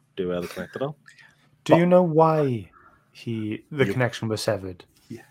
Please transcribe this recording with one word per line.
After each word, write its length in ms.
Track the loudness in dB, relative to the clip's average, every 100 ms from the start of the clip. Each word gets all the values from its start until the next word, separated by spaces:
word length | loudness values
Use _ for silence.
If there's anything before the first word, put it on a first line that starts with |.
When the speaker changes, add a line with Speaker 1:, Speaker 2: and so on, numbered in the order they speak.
| _ -8
Speaker 1:
do 140 | -4
well 120 | -4
to 60 | -6
connect 280 | -10 -12 -8
at 60 |
all. 160 | -8 -10 _ -20 -20 _ _ _
Speaker 2:
Do 100 | 2
Speaker 3:
But 60 | 4
Speaker 2:
you 60 | 6
know 180 | 4
why 680 | 4 4 4 4 0 -2 -8 _ _ _ _
he, 540 | -16 -8 -6 -6 -8 -10
the 140 | -2 0
Speaker 3:
You 80 |
Speaker 2:
connection 340 | 0 -2 -4 -6
was 140 | -4
severed? 440 | -2 -4 -6 -16 -20 _ _
Speaker 3:
Yeah. 140 | -20 -20